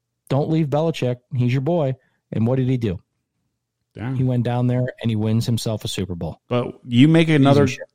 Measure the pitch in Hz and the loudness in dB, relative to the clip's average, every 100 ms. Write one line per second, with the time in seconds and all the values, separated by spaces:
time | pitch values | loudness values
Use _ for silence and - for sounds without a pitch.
0 | _ _ - 131 151 160 151 143 165 156 | _ _ -4 -2 0 0 0 0 -2 -2
1 | 123 120 _ 127 123 135 135 175 135 127 | -4 -4 _ -2 0 0 0 0 -2 -4
2 | _ _ _ 110 113 131 127 131 110 90 | _ _ _ -2 0 0 0 0 -2 -6
3 | _ _ _ _ _ _ _ _ _ - | _ _ _ _ _ _ _ _ _ -12
4 | 117 131 127 123 120 123 123 123 127 - | -6 -2 -2 0 -2 0 0 0 -4 -4
5 | 117 110 110 110 113 117 117 107 - - | -4 -2 0 0 0 -2 -4 -6 -6 -6
6 | 92 87 85 - - 120 120 - 127 120 | -6 -6 -8 -10 -4 -4 -4 -8 -2 4
7 | 151 165 165 156 135 143 135 - - | 6 6 4 4 6 6 4 -2 -14